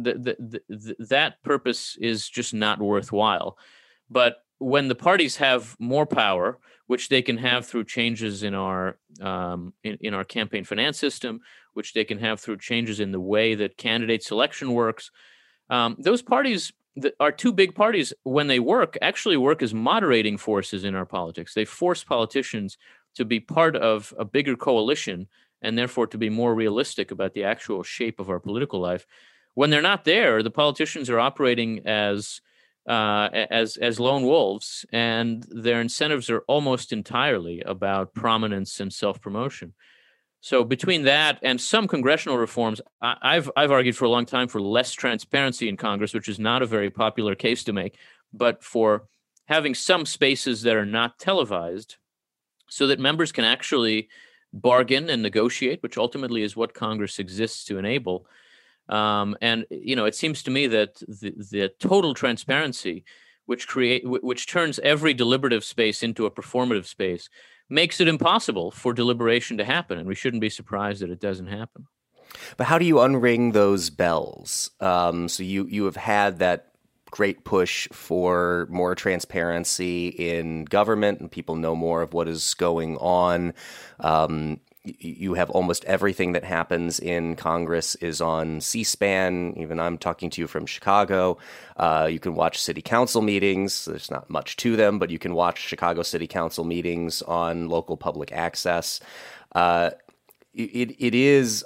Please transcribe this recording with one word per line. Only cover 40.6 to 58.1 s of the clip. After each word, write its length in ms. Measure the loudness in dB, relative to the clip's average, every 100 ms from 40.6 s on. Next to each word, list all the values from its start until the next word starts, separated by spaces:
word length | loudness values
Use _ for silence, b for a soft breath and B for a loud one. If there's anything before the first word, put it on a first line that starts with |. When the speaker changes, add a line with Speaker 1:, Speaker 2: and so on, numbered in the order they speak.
Speaker 1:
between 380 | 2 0 0 2
that 360 | 4 4 4 2
and 180 | 0 -2
some 280 | 2 2 2
congressional 500 | 2 4 2 2 0
reforms, 420 | 0 0 -2 -2 -10 _
I, 140 | -4 0
I've, 260 | 2 2 2 2
I've 140 | 4
argued 260 | 4 4 2
for 80 | 4
a 40 |
long 180 | 2 2
time 200 | -2 -2
for 140 | -2
less 320 | 0 0 0
transparency 760 | -2 -2 -2 -2 0 0 -2 -4
in 80 | -4
Congress, 380 | -2 -2 -2
which 160 | -4 -6
is 80 | -2
not 240 | 0 2
a 60 | 0
very 240 | 0 -2
popular 420 | 0 0 0 -2
case 300 | 0 0 0
to 100 | -2
make, 240 | -4 -4 -10 b b b
but 320 | 0 0 0
for 440 | -2 2 4 2 -2 _ _ _ -2
having 280 | 0 0
some 320 | 0 2 2 0
spaces 560 | 0 2 2 -2 0
that 140 | 2 2
are 100 | 2
not 320 | 0 -2 -2
televised 800 | 0 0 0 -2 -4 -8 -12 -20 _ _ _ _ _ _ -10
so 160 | 0 2
that 120 | 2
members 320 | 2 0 0
can 140 | 0 0
actually 640 | 0 0 0 2 0 -4 b b b b
bargain 560 | 0 4 6 4 0 0
and 120 | -2
negotiate, 600 | 0 2 2 2 -2 -2
which 160 | -6 -2
ultimately 460 | -2 -2 -4 -2
is 120 | -4 -4
what 180 | -6
Congress 440 | -4 -4 -4 -6 -6
exists 480 | -8 -4 -4 -6 -8
to 120 | -6
enable. 500 | -2 -2 -4